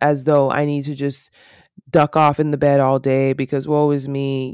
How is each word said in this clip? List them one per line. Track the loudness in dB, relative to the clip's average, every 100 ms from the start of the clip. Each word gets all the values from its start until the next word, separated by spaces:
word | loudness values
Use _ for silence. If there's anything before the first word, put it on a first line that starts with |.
as | 0 0
though | 2 2 2
I | 0
need | -2 -4 -6
to | -6
just | -6 -8 -16 _ _ _ _ -20 0
duck | 2 2 4
off | 2 2
in | -2
the | 0
bed | 2 2
all | 2 0
day | 0 0 0
because | -2 -4 -4 -2
woe | 0 0
is | 0 -4
me. | -6 -4 -4 -6